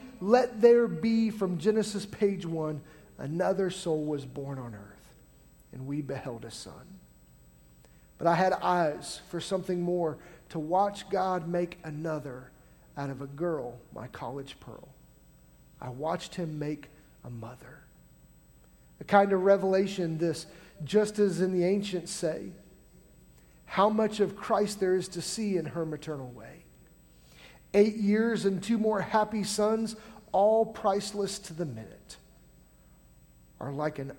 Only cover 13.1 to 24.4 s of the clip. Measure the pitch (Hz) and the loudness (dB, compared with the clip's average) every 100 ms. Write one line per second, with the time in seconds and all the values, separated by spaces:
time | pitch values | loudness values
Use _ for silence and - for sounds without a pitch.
13.1 | 131 139 143 175 156 120 120 - - 120 | -6 -10 -4 -2 -2 -4 -10 -14 -14 -12
14.1 | - 123 139 139 - - - - - - | -10 -10 -10 -12 -16 -18 -18 -18 -20 -20
15.1 | - _ - - - - - 127 123 156 | -20 _ -20 -20 -20 -20 -14 -12 -6 -4
16.1 | 175 - - 165 151 147 151 - - - | -4 -4 -8 -6 -4 -4 -6 -10 -20 -20
17.1 | - 120 117 113 123 - 139 - - - | -20 -14 -12 -12 -14 -18 -20 -20 -20 -20
18.1 | - - - - - - - - - - | -20 -20 -20 -20 -20 -20 -20 -20 -16 4
19.1 | 202 196 190 190 196 190 190 196 190 170 | 6 6 6 6 6 6 2 2 0 -2
20.1 | 160 170 147 - - - - 147 208 208 | 0 0 -2 -6 -18 -20 -14 0 2 2
21.1 | 208 202 165 185 185 175 202 202 180 165 | 4 2 2 2 2 4 2 0 -4 -6
22.1 | - 165 156 190 - - - _ - - | -4 -4 -4 -8 -14 -20 -20 _ -20 -20
23.1 | - - - - - - - 208 214 214 | -20 -20 -20 -20 -20 -6 2 4 4 0
24.1 | 214 185 - | 2 0 -2